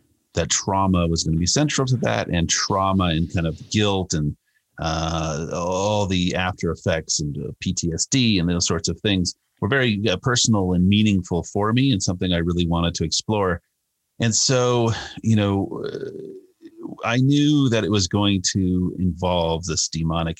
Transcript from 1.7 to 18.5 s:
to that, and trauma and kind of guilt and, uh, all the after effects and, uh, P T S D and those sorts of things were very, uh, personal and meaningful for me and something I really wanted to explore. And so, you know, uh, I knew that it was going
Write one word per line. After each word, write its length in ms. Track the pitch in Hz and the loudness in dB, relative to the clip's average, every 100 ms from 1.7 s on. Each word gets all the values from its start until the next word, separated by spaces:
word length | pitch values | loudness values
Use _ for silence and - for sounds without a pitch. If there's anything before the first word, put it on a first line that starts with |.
| - 131 | 0 0
to 100 | 120 | 0
that, 320 | 117 113 - | 0 -2 0
and 200 | 85 82 | -2 0
trauma 580 | - - 98 95 95 90 | -2 0 0 2 2 2
and 260 | 80 85 | 0 -2
kind 140 | 90 82 | -2 -2
of 240 | 78 - | -4 -2
guilt 420 | 107 104 95 87 | 0 2 0 -2
and, 240 | 80 73 - _ _ _ - | -2 -2 -4 _ _ _ -8
uh, 680 | 80 82 82 80 80 76 82 | -4 -2 -2 -2 -4 -4 -6
all 540 | 85 87 92 104 104 98 | -4 -2 0 0 0 0
the 300 | 90 90 87 | 0 0 0
after 340 | 92 - 87 | -2 -2 -4
effects 480 | 78 101 80 - - | -2 0 -2 -2 -4
and, 180 | 73 71 | -4 -6
uh, 120 | - - | -8 -6
P 140 | 92 | -6
T 200 | 90 87 | -2 -2
S 140 | 82 - | -4 0
D 320 | 135 120 95 | 2 2 2
and 100 | 85 | 2
those 200 | 87 - | 0 0
sorts 200 | 85 - | -2 -4
of 120 | 80 | -2
things 340 | 107 95 87 - _ - | 0 0 -2 -6 _ -6
were 60 | 104 | 0
very, 340 | 135 123 101 107 | 2 2 0 0
uh, 80 | 92 | 0
personal 560 | 131 120 120 104 90 | 0 0 2 2 2
and 120 | 87 90 | 4 4
meaningful 560 | 104 107 98 87 85 | 6 4 2 0 -4
for 300 | - 101 107 | -2 -2 0
me 180 | 123 139 | 2 2
and 100 | 101 | 0
something 320 | - 90 92 | -2 -2 0
I 40 | 85 | 0
really 320 | 85 87 85 | 0 0 0
wanted 260 | 85 85 | 0 0
to 100 | 85 | -2
explore. 560 | 82 - - 107 95 90 _ _ _ _ _ - | -4 -4 -2 0 0 -2 _ _ _ _ _ -4
And 120 | 117 | -2
so, 600 | 110 - 127 123 120 113 104 - - | 0 0 2 2 2 0 -2 -8 -4
you 140 | 113 | 2
know, 500 | 107 101 98 95 - | 2 4 2 -2 -6
uh, 1160 | - - - - - - - _ - - - - | -8 -8 -10 -12 -14 -16 -20 _ -20 -16 -16 -6
I 120 | - 120 | -2 2
knew 520 | 135 143 147 147 135 | 4 4 4 4 4
that 120 | 113 | 2
it 80 | 92 | 2
was 160 | 104 90 | 0 2
going 340 | 101 101 95 - | 0 2 0 0